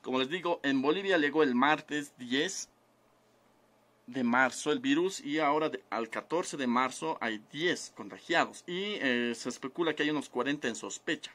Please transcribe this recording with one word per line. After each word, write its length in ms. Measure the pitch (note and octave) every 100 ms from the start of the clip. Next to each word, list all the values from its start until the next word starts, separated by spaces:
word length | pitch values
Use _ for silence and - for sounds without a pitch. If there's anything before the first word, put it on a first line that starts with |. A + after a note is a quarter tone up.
Como 180 | - C3
les 100 | C3
digo, 300 | F3+ F3 E3+
en 200 | C#3 C3+
Bolivia 360 | C#3 F3+ G3 F3+
llegó 240 | C#3+ D#3
el 140 | D3 B2
martes 580 | C#3 D3+ - D3 C#3+ -
diez 520 | B2 C3 F3 - - _ _ _ _ _ _ _ _ _ _ _ _ _ -
de 160 | C3
marzo 480 | A#2+ B2 C3 - D3+
el 80 | D3+
virus 420 | C3+ C#3+ F#3 -
y 180 | C#3+ D3+
ahora 300 | D3+ D3+ D#3
de, 140 | B2 _
al 200 | G#2+ A#2
catorce 480 | A2 - D#3+ F3+ D#3
de 100 | B2+
marzo 500 | A#2+ C3 - D#3+ -
hay 200 | A2+ G#2+ A2
diez 420 | C#3+ F3 C#3+ - -
contagiados 680 | G#2 F#2+ - E3+ B2 - -
y, 280 | F3 G3+ G#3
eh, 340 | C3+ A#2+ A#2+ A#2
se 120 | B2
especula 460 | B2 C#3 - E3
que 100 | D3+
hay 60 | D3
unos 180 | D3+ B2+
cuarenta 400 | B2 B2 D3 C3+
en 80 | A2
sospecha. 560 | G2+ - - D3+ -